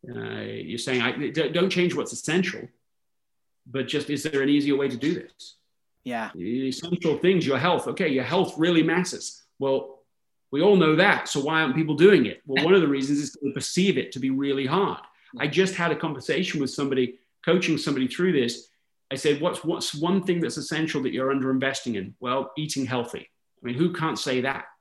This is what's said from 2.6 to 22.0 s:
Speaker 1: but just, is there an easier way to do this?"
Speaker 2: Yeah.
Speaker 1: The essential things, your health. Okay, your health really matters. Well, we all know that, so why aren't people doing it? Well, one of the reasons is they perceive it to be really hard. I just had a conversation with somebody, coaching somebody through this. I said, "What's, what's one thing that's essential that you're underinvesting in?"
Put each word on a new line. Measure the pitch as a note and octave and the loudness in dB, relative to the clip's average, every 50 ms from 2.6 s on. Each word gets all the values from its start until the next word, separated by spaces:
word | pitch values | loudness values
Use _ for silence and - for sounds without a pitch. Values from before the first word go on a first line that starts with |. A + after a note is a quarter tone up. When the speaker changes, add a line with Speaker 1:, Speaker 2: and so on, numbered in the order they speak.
| - - _ _ _ _ _ _ _ _ _ _ _ _ _ _ _ _ _ _ _ | -14 -16 _ _ _ _ _ _ _ _ _ _ _ _ _ _ _ _ _ _ _
Speaker 1:
but | C3 A#2 C3+ C3 | -8 -6 -6 -4
just, | A#2+ - D3 C#3+ C#3+ | -2 -4 -4 -4 -2
is | D3 C3+ - | -6 -4 -4
there | D#3+ D3 C#3 | -2 0 0
an | C3+ C#3 | 2 4
easier | D3 D3 C#3 C#3+ C#3 | 2 2 4 2 2
way | C3+ C#3 | 2 0
to | C3+ B2 | -2 -4
do | A#2 C#3 D#3+ F3+ | -2 -2 -2 -2
this?" | - - - _ _ - - - _ _ _ _ _ _ _ _ _ _ | -4 -6 -14 _ _ -20 -20 -20 _ _ _ _ _ _ _ _ _ _
Speaker 2:
Yeah. | B2+ A#2+ A2+ A2 G#2+ - | -8 -6 -6 -6 -8 -8
Speaker 1:
The | - F2 G2+ A#2+ C3 C3+ C3 | -8 -6 -4 -4 -2 -2 -4
essential | B2+ - E3 E3+ F3 E3+ - E3 C#3+ | -6 -6 -4 -4 -4 -2 0 0 0
things, | - - F3+ G3 F3 D3 | 2 2 2 2 4 2
your | C3 C3+ | 0 0
health. | B2+ C3+ F3+ F3 C3+ - - | 0 2 2 0 0 -2 -4
Okay, | - - - | -4 -2 -2
your | D#3+ C3+ C3 A#2+ | 0 0 0 -2
health | A2+ D#3 F#3+ F3+ - - | 0 0 0 0 0 0
really | D3 D#3+ F3 F3 E3 D#3 | 0 0 2 4 4 4
matters. | D#3+ E3 F3 F#3 - - E2+ - - - - _ _ _ _ | 4 2 0 0 -2 -6 -10 -10 -12 -14 -16 _ _ _ _
Well, | C3+ C3+ C3+ C3+ - - - - _ _ _ _ _ _ _ _ _ _ | -2 0 0 0 -2 -6 -16 -20 _ _ _ _ _ _ _ _ _ _
we | - C#3+ | -2 2
all | E3 G3+ G#3 | 4 6 6
know | F#3 D#3+ D#3 D#3 | 8 6 6 6
that, | D#3 F#3 G#3 E3 - - | 6 6 4 4 2 -2
so | - - D3 | -4 -4 -4
why | C3 D3 D#3+ D#3+ | -2 0 0 0
aren't | D#3+ C#3+ - | 0 0 0
people | D#3 D#3 D3+ D3+ | 0 0 0 4
doing | C3 E3 G3+ G#3 D#3+ B2 | 8 10 10 10 10 6
it? | G2+ - - _ | 2 -2 -8 _
Well, | C#3 C3+ C3+ D3 | -2 0 2 4
one | E3 F#3+ | 6 6
of | G3 | 6
the | E3 | 6
reasons | D3 C#3 C#3 C3+ C3+ D3 C#3+ | 4 2 0 0 0 0 0
is | D3 C#3 - - C#3+ | 0 -4 -8 -4 -6
they | C#3 | -4
perceive | - C3+ B2+ - - F3+ F#3+ G3 F3 | -4 -4 -6 -2 0 2 2 2 2
it | C3+ A#2+ - - | 0 -2 -4 -8
to | B2+ | -4
be | B2 C3+ | -2 -2
really | C3+ C3+ C#3 C#3 C#3 C3+ C#3 | -2 0 0 0 -2 -2 0
hard. | B2+ D3+ F#3 G3+ D#3 F2+ - - - _ _ _ _ - | 0 0 0 0 0 -2 -8 -12 -20 _ _ _ _ -8
I | B2 C3+ | -4 -4
just | D3+ D3 E3+ F#3+ F#3 F#3 | -2 2 2 2 2 0
had | - F3 E3 | -2 0 0
a | D3+ | 0
conversation | - - D#3+ D3 C3 - - D3 D3 F#3 - - D#3 | -2 -2 -6 -6 -6 -4 -2 0 0 0 -2 -2 -2
with | C#3 B2+ | -2 -2
somebody, | - - C#3+ C#3 C3+ C3 B2+ A#2+ - - _ _ _ _ - | -2 -4 -2 0 2 2 0 0 -2 -12 _ _ _ _ 0
coaching | - E3+ F#3 F3+ E3+ D#3 | 2 2 2 2 0 -2
somebody | D3 - D#3+ C#3+ C3 C3 | 0 0 -2 0 0 -2
through | B2+ - - F3 F#3 | -2 0 0 0 2
this. | E3+ C#3+ B2 A#2+ A#2 - - _ _ _ _ _ _ _ _ _ | 2 2 2 0 -2 -8 -12 _ _ _ _ _ _ _ _ _
I | C#3 | -10
said, | C3+ - D3+ D3 C#3+ | -2 2 2 2 2
"What's, | D#3 F3 - - - | 0 -2 -2 -2 -4
what's | D#3 E3+ F3 - - - | -4 -2 -2 -4 -6 -4
one | D3 D#3+ F3 G3 G3 F3+ | -2 0 2 2 2 2
thing | F#3+ F3 F3 | 0 0 0
that's | E3 A#2+ - | 0 -2 -4
essential | D#3 C3 - D#3+ D3+ D#3+ D#3+ - C#3+ C3 | -6 -8 -6 -4 -2 -2 -2 -2 -2 -2
that | C3 | -2
you're | - - C3 C3+ C#3 | -2 -2 -2 0 0
underinvesting | C3+ C3 C3+ C3 C3 C3+ C3+ C3+ - - B2+ A2+ | 0 0 0 0 0 0 -2 -2 -4 -6 -4 -4
in?" | G2+ | -4